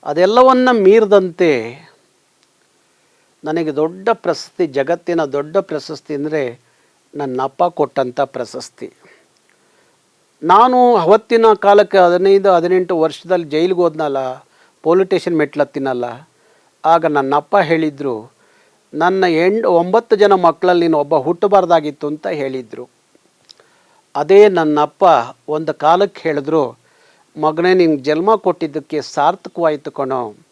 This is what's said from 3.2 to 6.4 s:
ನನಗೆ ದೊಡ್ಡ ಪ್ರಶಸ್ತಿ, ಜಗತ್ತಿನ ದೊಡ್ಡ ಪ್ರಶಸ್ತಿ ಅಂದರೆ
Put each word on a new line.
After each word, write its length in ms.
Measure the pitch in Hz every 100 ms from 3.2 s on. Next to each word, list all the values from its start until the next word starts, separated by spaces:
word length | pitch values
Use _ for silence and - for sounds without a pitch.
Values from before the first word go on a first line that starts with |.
| _ _
ನನಗೆ 320 | 156 160 156 139
ದೊಡ್ಡ 340 | 160 180 196
ಪ್ರಶಸ್ತಿ, 540 | 220 175 160 - _ 170
ಜಗತ್ತಿನ 560 | 139 135 175 - 170
ದೊಡ್ಡ 340 | 147 143 147 185
ಪ್ರಶಸ್ತಿ 580 | 185 151 - 156 _ 147
ಅಂದರೆ 440 | 151 156